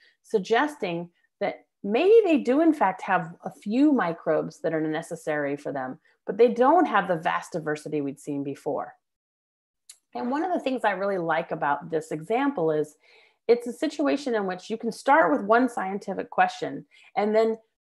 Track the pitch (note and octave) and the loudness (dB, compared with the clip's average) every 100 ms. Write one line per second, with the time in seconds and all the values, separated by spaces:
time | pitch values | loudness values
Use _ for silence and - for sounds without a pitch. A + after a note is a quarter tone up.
0 | _ _ _ G#3+ F#3 A#3 D4 - F#3 E3+ | _ _ _ -4 0 0 0 -4 -6 -6
1 | F3 _ _ - F#3+ - _ _ G3+ A3+ | -8 _ _ -8 -6 -6 _ _ -2 2
2 | F#4 A4+ G4 C#4+ G#3 C#4 E4 D4+ F#3+ - | 6 6 6 2 2 2 4 4 2 0
3 | - F3+ E3 - F#3 - G3+ A#3+ D4+ B3 | -2 -2 -2 -10 -14 -12 -4 2 4 4
4 | F3 E3 F3 D#3 D#3 - E3 D#3+ D#3 D#3 | 0 -2 -2 -2 -2 -6 -4 -2 -2 -4
5 | D#3+ E3 E3 D3+ C#3 C#3+ D3 C#3 C3 D3+ | -6 -10 -4 -4 -4 -6 -6 -8 -8 -10
6 | _ _ - G3 A#3+ A3 C4 F4 - G3+ | _ _ -4 4 4 6 6 6 4 2
7 | F#3 E3 E3+ E3+ - E3+ D3+ D3+ D3+ D3+ | 2 0 -2 -4 -4 -6 -4 -6 -4 -4
8 | C#3 C3+ - C#3+ C#3+ C#3 D3+ - - - | -4 -8 -8 -6 -6 -8 -6 -6 -8 -14
9 | _ _ _ _ _ _ _ _ _ - | _ _ _ _ _ _ _ _ _ -20
10 | _ A#3+ B3 C#4+ F#4 E4+ C#4 B3+ A3 F#3+ | _ -8 -4 -2 -2 -2 -2 0 0 0
11 | G3+ F#3+ E3 D#3+ E3+ D#3+ C#3+ C#3+ - D#3+ | -2 -2 0 -2 -2 -4 -2 -2 -4 -6
12 | D#3 D#3 D#3+ A#3+ C#4 C4+ A#3+ D3+ D3+ _ | -4 -8 -4 0 0 0 0 0 -2 _
13 | _ _ _ _ - A#3+ B3 A#3 D#4 - | _ _ _ _ 0 0 0 -4 -4 -2
14 | C#4 C#4 C4+ A3 F#3+ F3+ - A3 A3+ - | -2 0 -2 -2 -2 -6 -8 -8 -6 -4
15 | - D4 D4 C4 G3+ A#3 B3+ - F#3+ G3 | 2 4 4 2 2 2 2 -2 -6 -6
16 | - F#3 - - F3+ - C#3+ C#3+ - _ | -6 -8 -4 0 0 0 -8 -8 -14 _
17 | _ - G#3 G#3+ A3+ A3 _ _ | _ -4 0 2 2 0 _ _